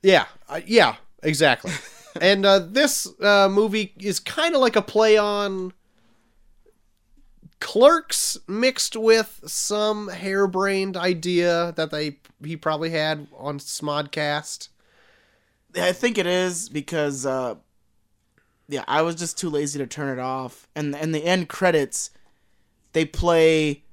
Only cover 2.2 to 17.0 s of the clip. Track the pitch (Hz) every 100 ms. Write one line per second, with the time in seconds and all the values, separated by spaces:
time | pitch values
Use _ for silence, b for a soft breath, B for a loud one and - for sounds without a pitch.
2.2 | 175 196 196 196 170 233 294 - 185 -
3.2 | 202 202 196 196 214 214 196 - 202 180
4.2 | - - 330 302 247 220 196 214 220 214
5.2 | 208 202 202 190 185 _ _ _ _ _
6.2 | _ _ _ _ _ _ _ _ _ _
7.2 | _ _ - _ - 214 269 330 - -
8.2 | - - - 202 254 262 - 226 220 226
9.2 | 220 - 156 - - 208 214 214 202 185
10.2 | 190 196 196 185 196 196 190 180 180 175
11.2 | 175 175 175 170 170 160 160 151 151 143
12.2 | _ _ 147 160 160 151 165 165 156 151
13.2 | 147 - 139 143 - - 151 147 143 -
14.2 | 147 147 - - - _ _ _ _ _
15.2 | _ _ _ _ _ 175 180 185 247 214
16.2 | 175 180 185 175 - 147 139 165